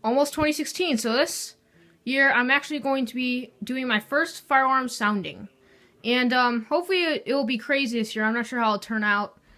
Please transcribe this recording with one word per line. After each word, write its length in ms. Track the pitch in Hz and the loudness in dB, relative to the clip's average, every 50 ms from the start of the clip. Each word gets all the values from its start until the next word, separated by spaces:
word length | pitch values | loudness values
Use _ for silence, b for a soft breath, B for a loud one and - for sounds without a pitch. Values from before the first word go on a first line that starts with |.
almost 320 | b 220 247 277 285 285 - | b 2 2 4 2 2 2
twenty 200 | 311 302 302 302 | 0 0 0 0
sixteen. 440 | 320 302 - - - 370 330 262 | 0 -4 -6 -4 -2 0 0 0
So 140 | 220 - 226 | 0 0 0
this 440 | 226 262 330 349 - - - - - _ b b b b b b b b b | 2 2 2 0 -2 -6 -10 -12 -14 _ b b b b b b b b b
year 260 | 240 262 269 277 269 | -2 2 4 4 4
I'm 180 | 247 240 247 254 | 4 4 4 4
actually 300 | 277 285 285 - 302 285 | 2 0 0 -2 -6 -4
going 260 | 226 277 269 269 254 | -2 0 0 0 -2
to 80 | - - | -2 -4
be 360 | 254 254 254 247 247 254 - - - 202 | -4 -2 -2 -2 -4 -6 -8 -14 -12 -8
doing 200 | - 254 262 254 | -8 -6 -4 -2
my 140 | 247 220 214 | 0 0 0
first 480 | 214 - 277 302 320 330 - - - | 0 0 0 0 0 -2 -6 -10 -2
fire 160 | - 285 269 269 | 2 2 4 4
alarm 240 | 262 262 262 254 | 4 2 2 0
sounding, 640 | 240 - - 220 208 208 202 175 151 - - 208 - _ _ b b b b b b b b - | -2 -4 -2 0 0 0 0 -4 -6 -10 -12 -16 -18 _ _ b b b b b b b b -2
and, 260 | 220 247 254 247 240 | 0 2 2 2 2
um, 360 | 254 254 247 240 240 233 220 - | 4 4 4 2 2 -2 -2 0
hopefully 340 | 294 349 349 381 381 359 349 | 0 0 0 0 0 2 2
it, 200 | 320 294 - - | 0 0 -2 -2
it 80 | - 262 | -2 0
will 100 | 285 262 | 0 0
be 140 | 220 254 | 0 -2
crazy 420 | 220 - - 285 277 277 226 233 233 | -4 -2 0 0 0 0 0 -2 -2
this 160 | 214 220 - | -4 -4 -2
year. 80 | 220 214 | -2 0
I'm 100 | 220 226 | 0 0
not 120 | 240 226 | -2 -4
sure 160 | 233 254 240 | -4 -2 0
how 140 | 233 220 208 | 0 2 0
it'll 40 | 202 | 0
turn 240 | - - 220 220 214 | -2 -4 -4 -2 0
out. 340 | 208 202 208 208 - - _ b b b | 2 2 0 0 -4 -8 _ b b b